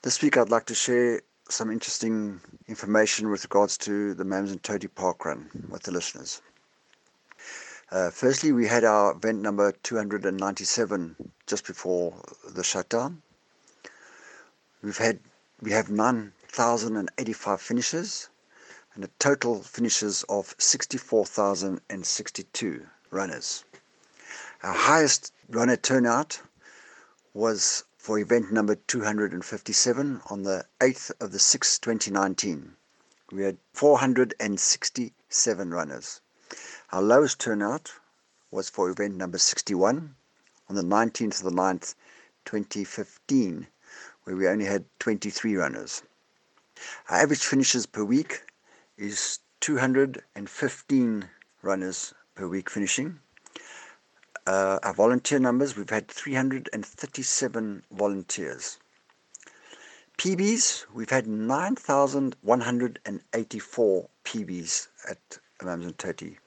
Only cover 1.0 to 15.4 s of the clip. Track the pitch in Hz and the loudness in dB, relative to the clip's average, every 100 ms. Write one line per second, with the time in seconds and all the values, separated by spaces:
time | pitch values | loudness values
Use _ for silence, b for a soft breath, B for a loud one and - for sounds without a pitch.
1 | 120 113 _ _ - - 110 113 - - | 4 2 _ _ -8 -6 -4 -4 -6 -4
2 | 113 110 104 92 - - - 110 101 107 | -2 -2 -4 -8 -18 -20 -14 -10 2 4
3 | 107 - 107 101 - 101 101 - - 101 | 4 2 -2 -4 2 4 4 0 -4 -2
4 | 101 90 95 95 98 95 - 104 98 - | -2 -4 -2 -2 -2 -6 -6 -6 -6 -2
5 | 92 87 - 65 76 - - 92 - 90 | -2 -2 -6 -6 -10 -14 -12 -12 -6 -6
6 | - - - - _ _ _ _ _ _ | -6 -10 -12 -14 _ _ _ _ _ _
7 | _ _ _ - B B B B B 92 | _ _ _ -20 B B B B B 0
8 | 90 - 127 - 156 127 110 120 113 107 | 0 2 2 2 2 2 4 6 6 6
9 | 101 87 110 110 104 101 101 - - 117 | 6 4 -2 0 -2 4 2 2 -4 -4
10 | 104 101 98 95 95 92 98 - 110 101 | -2 -2 -2 -2 -2 -2 -4 -2 0 -2
11 | 82 80 - _ - 104 - 90 90 90 | -4 -10 -18 _ -6 -6 -6 -10 -2 0
12 | 85 87 - - - - 90 98 90 117 | -2 -6 -20 -20 -14 -6 -4 -2 -2 -2
13 | 131 170 _ _ _ _ _ _ B B | -2 -8 _ _ _ _ _ _ B B
14 | B B B B B B _ _ 104 101 | B B B B B B _ _ -10 0
15 | 113 98 _ _ | 0 0 _ _